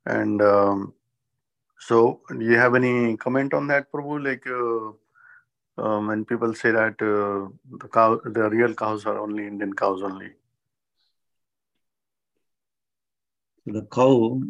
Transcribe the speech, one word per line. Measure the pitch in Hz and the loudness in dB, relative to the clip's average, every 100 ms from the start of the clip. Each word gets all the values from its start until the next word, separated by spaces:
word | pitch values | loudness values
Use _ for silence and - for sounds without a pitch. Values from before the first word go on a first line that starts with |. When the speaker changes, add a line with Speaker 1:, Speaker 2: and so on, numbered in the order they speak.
| - | -6
Speaker 1:
And, | 113 107 104 | -4 -2 2
um, | 104 101 101 98 98 - _ _ _ _ _ _ _ _ | 4 6 4 0 -6 -14 _ _ _ _ _ _ _ _
so, | - 117 120 120 - | 2 4 4 2 -10
do | 123 | -4
you | 113 117 | 2 4
have | 123 127 | 6 4
any | 127 123 120 113 | 2 2 0 -2
comment | - 131 135 | -2 -2 0
on | 147 143 | -2 0
that, | 143 - | -2 -2
Prabhu? | 147 143 147 | -8 -6 -6
Like, | 135 127 131 | -4 -6 -6
uh, | 123 120 113 110 107 _ _ - - _ _ _ - | -4 -2 -4 -6 -14 _ _ -20 -20 _ _ _ -8
um, | 113 107 107 | -4 -2 -2
when | 107 110 | -4 -4
people | 117 117 110 | -2 -2 -2
say | 117 | 0
that, | 113 110 110 | 2 0 -2
uh, | 110 104 101 98 98 - - 120 | -2 0 -2 -4 -8 -16 -20 -20
the | - | -2
cow, | 113 113 113 | 2 4 2
the | 127 113 107 | -2 -2 0
real | 110 120 | 2 0
cows | 110 107 107 107 | 0 -6 -4 -6
are | 104 | -6
only | 104 104 104 | -6 -8 -8
Indian | 101 101 | -8 -8
cows | 98 101 95 | -2 -2 -2
only. | 98 95 98 - _ _ _ _ _ _ _ _ _ _ _ _ _ _ _ _ _ _ _ _ _ _ _ _ _ _ _ _ _ _ _ _ - | -6 -10 -16 -20 _ _ _ _ _ _ _ _ _ _ _ _ _ _ _ _ _ _ _ _ _ _ _ _ _ _ _ _ _ _ _ _ -10
Speaker 2:
The | 107 | -10
cow | 107 - 131 127 113 131 | -6 2 6 6 4 -2